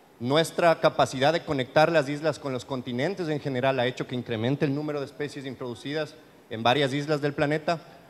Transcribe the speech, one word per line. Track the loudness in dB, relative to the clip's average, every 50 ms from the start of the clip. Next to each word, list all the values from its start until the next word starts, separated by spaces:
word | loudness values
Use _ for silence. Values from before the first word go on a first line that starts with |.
| _ _ _ _
Nuestra | -2 2 4 4 2 2 2 4 4 4 4 6
capacidad | 4 2 4 4 2 2 2 2 2 2 2
de | 2 0
conectar | -2 -2 -2 -2 2 4 4 4 6
las | 6 2 2 2
islas | -2 -2 -2 -2 -2 -2
con | -4 -6 -6
los | -6 -6
continentes | -6 -6 -6 -4 -4 -2 -2 -2 -2 -2 -4 -4 -4
en | -4 -2
general | -2 -4 -2 0 0 2 2 2
ha | 0
hecho | 0 -2 -4 -6 -6
que | -6
incremente | -6 -4 -4 -4 -2 0 0 2 2 0
el | 0 0
número | -2 -4 -4 -4 -6
de | -6 -8
especies | -8 -8 -8 -8 -8 -10 -10
introducidas | -10 -10 -8 -8 -8 -8 -8 -8 -6 -4 -4 -4 -4 -8 -14 -20 -20 -20 -20 -14 _
en | -8 0 2
varias | 2 4 4 2 2 0
islas | -2 -2 -2 -2 0
del | 0 -2 0
planeta. | 0 0 0 0 0 0 -2 -2 -4 -6 -12 -20 -20 -20 -20